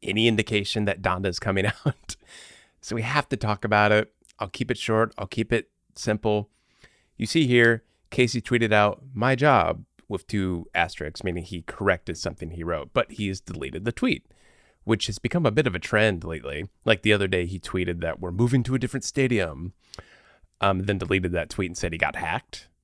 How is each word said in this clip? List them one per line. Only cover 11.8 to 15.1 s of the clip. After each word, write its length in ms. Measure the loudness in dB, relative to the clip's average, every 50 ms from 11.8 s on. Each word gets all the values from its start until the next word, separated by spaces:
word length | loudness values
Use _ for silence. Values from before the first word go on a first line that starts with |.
| 0 2 2 0 _ -8 -10 -6
something 340 | -6 -8 -8 -8 -12 -12
he 120 | -10 -8 -6
wrote, 280 | -4 -4 -4 -6 -4 _
but 180 | -2 -2 -2
he 160 | -4 -6 -4 -4
has 140 | -4 -6
deleted 420 | _ -12 -12 -10 -10 -8 -8 -6 -6
the 80 | -6
tweet, 340 | -4 0 0 0 0 0 _ _ -20 _ _ _ _ _ _ _ _ _ _
which 220 | -2 0 0 0
has 120 | -6